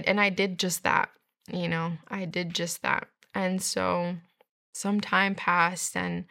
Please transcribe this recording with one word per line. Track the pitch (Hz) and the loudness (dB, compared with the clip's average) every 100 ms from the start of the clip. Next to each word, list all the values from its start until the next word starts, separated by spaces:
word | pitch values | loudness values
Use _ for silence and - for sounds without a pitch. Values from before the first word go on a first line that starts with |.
| - | 2
and | 202 | 2
I | 202 | 2
did | 185 196 180 | 2 -2 0
just | 185 170 | -2 0
that, | - - - _ _ _ - | 2 2 0 _ _ _ -10
you | 180 170 | -6 -2
know, | 165 165 165 - | -2 -2 -6 -8
I | 196 | -8
did | 180 175 175 | -4 -4 -4
just | 170 170 - | -4 -4 -2
that. | - - - _ _ | 2 2 0 _ _
And | 196 185 185 | -2 0 0
so | - - 185 175 175 180 - _ _ _ _ | 0 0 2 2 0 -4 -10 _ _ _ _
some | - 196 208 | -6 0 0
time | - 185 196 | 2 2 2
passed, | 196 - 175 170 180 - 180 | 0 0 4 2 0 -6 -4
and | 180 175 180 | -4 -4 -8